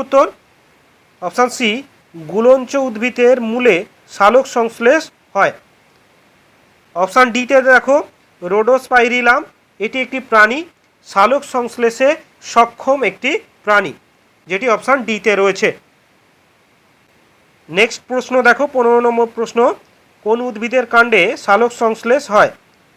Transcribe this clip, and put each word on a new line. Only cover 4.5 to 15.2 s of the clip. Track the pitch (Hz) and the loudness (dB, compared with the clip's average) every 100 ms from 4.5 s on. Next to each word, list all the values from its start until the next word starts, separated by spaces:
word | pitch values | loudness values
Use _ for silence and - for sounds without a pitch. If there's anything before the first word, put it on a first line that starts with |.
| 254 | -2
সংশ্লেষ | 226 226 233 311 311 _ _ 196 | -4 -2 0 0 -2 _ _ -2
হয়। | 170 - _ _ _ _ _ _ _ _ _ _ _ _ _ 170 | -2 -4 _ _ _ _ _ _ _ _ _ _ _ _ _ -4
অপশান | 180 247 254 226 | 0 2 2 0
ডি | 247 | 0
তে | 269 240 | 2 4
দেখো | 254 254 285 - _ _ _ | 2 2 0 -2 _ _ _
রোডোস্পাইরিলাম, | 175 202 220 254 254 247 240 247 240 254 - _ _ - | -4 -2 2 0 2 2 2 0 0 0 -4 _ _ -10
এটি | 214 262 254 | -8 -6 -8
একটি | 262 254 | -8 0
প্রাণী, | 220 214 269 349 _ _ _ - | 2 4 0 -8 _ _ _ -6
সালোক | 196 208 269 277 | 0 2 0 -4
সংশ্লেষে | 262 240 - 233 233 269 320 - _ - | -6 -6 -4 -4 0 0 -2 -8 _ -4
সক্ষম | 233 233 - - 277 214 | 0 0 -2 -4 -2 -2
একটি | 180 254 392 - _ - | -4 -4 -6 -8 _ 0
প্রাণী, | 208 180 113 _ _ _ _ - | 0 0 -8 _ _ _ _ -10
যেটি | 190 247 214 | -6 -2 -2
অপশান | - 269 220 | 0 -2 -2
ডি | 214 | -4